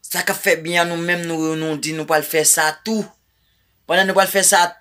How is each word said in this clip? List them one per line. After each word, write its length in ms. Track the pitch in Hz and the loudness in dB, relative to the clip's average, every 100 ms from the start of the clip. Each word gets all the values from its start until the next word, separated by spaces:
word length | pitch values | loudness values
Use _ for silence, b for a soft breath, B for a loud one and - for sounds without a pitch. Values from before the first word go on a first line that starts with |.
Sa 200 | - 185 175 | -6 -4 -2
ka 80 | 196 | -2
fè 220 | 196 165 | 0 0
byen 320 | 160 175 170 | 0 0 0
nou 80 | 170 | -2
menm, 240 | 170 175 170 | -2 -4 -4
nou, 260 | 165 160 160 | -4 -2 -2
nou 240 | 160 151 | -4 -4
di 160 | 156 160 | -6 -8
nou 120 | 151 | -2
pa 120 | 156 | -2
l 60 | 151 | 0
fè 180 | 160 151 | 0 2
sa 200 | - 156 156 | 2 0 -2
tou. 200 | - 220 - _ _ _ _ _ _ _ - | -4 -4 -4 _ _ _ _ _ _ _ -2
Pandan 240 | 175 190 | 0 2
nou 40 | 190 | 2
pa 120 | 190 | 2
l 40 | |
fè 120 | 196 | 2
sa 220 | 185 180 175 - | 4 4 2 2